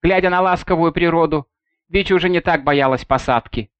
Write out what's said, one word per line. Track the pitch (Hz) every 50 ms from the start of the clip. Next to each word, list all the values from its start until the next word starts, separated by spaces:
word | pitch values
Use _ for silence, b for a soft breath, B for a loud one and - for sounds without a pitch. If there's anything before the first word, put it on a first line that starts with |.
Глядя | - 170 185 185 180 185
на | 180 180
ласковую | 185 190 180 - - - 190 160 165 165 156
природу, | - 175 170 165 165 165 156 156 151 139 _ _ _ _ _ _ _ _ _
Вича | 170 196 196 - 196
уже | 180 160 180
не | 180 170
так | - - 170 151 135
боялась | 147 143 143 139 131 131 123 -
посадки. | - 135 127 - - 127 117 - - - 120 107 - _ _